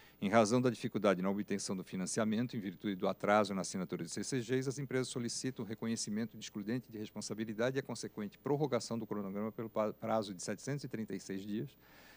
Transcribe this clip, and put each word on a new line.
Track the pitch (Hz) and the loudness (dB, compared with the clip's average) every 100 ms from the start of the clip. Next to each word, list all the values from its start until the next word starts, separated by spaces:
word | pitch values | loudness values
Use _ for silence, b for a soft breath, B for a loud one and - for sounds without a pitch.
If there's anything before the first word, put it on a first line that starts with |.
| B B | B B
em | 101 | 4
razão | 113 104 123 | 8 8 6
da | 127 | 4
dificuldade | 113 120 - 101 90 | 2 -2 2 4 4
na | 92 | 4
obtenção | 101 104 101 - 98 | 0 0 -2 -2 -4
do | |
financiamento, | 87 95 90 - 110 107 127 123 | -4 -4 -2 0 2 2 0 -2
em | |
virtude | 98 90 107 95 | -6 -4 -4 0
do | 95 | 0
atraso | 95 98 104 101 | 0 6 6 6
na | 98 | 2
assinatura | 87 98 90 87 | -2 -2 -2 -4
de | 85 | -4
C | - | -6
C | 101 135 | -4 -2
Gs, | 113 131 131 | 0 0 0
as | 131 | -4
empresas | 139 131 127 | -2 -2 0
solicitam | 135 120 - 131 123 | -2 -4 -4 -4 -4
o | 104 | -6
reconhecimento | 110 113 113 - 104 113 110 | -4 -2 -2 -2 -2 -2 -6
de | |
excludente | - 107 101 127 - | -10 -6 -2 -2 -4
de | 113 | -8
responsabilidade | 107 107 - 107 113 104 120 135 | -8 -6 -6 -4 -4 0 0 0
e | |
a | |
consequente | 131 120 107 - 104 - | -2 -4 -8 -6 -6 -4
prorrogação | - 143 - 123 - 117 | 0 2 2 2 0 -4
do | 110 | -2
cronograma | 104 98 101 107 | -4 -4 -2 -4
pelo | 107 117 | -4 -4
pa-, | 113 107 | 0 0
prazo | - 113 113 101 | 0 0 0 0
de | 92 | -4
setecentos | - 104 - 143 | -6 -6 -4 -4
e | 131 | -4
trinta | 110 110 | -6 -4
e | 95 | -6
seis | - 95 | -4 -6
dias, | 104 104 143 - B B B | -2 -2 -4 -8 B B B